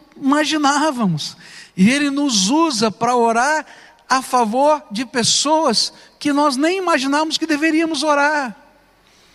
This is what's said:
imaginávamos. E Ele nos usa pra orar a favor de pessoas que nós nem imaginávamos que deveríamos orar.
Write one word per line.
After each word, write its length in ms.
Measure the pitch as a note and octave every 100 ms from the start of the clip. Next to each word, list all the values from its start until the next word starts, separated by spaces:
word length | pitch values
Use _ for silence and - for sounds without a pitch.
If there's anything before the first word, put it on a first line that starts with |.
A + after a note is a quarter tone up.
| _ -
imaginávamos. 1200 | C4+ D4 C#4+ D4+ C#4 C#4+ D#4 B3 G3 D#3 - - - - - -
E 140 | G3
Ele 200 | C#4+ C#4+
nos 400 | C#4 C#4+ G#3 F#3+
usa 400 | D4+ E4 A3 A3
pra 260 | - A#3+ B3
orar 500 | A3+ A3+ C#4 D#4 - - - - -
a 140 | C4
favor 640 | A#3+ B3+ A3 B3 D4 D4 D4+
de 140 | G3+ C4
pessoas 880 | B3+ G#3+ - C#4+ D#4 D4+ G#3+ - - - -
que 120 | D4
nós 260 | C#4+ D4 B3+
nem 200 | D#4+ F#4+
imaginávamos 600 | F4 D4+ C4+ D4 D#4+ -
que 80 | D#4+
deveríamos 580 | D4 D#4+ D#4 E4 D4
orar. 520 | D4+ C#4+ C#4+ D4+ B3 - - _ _ _ _ _ _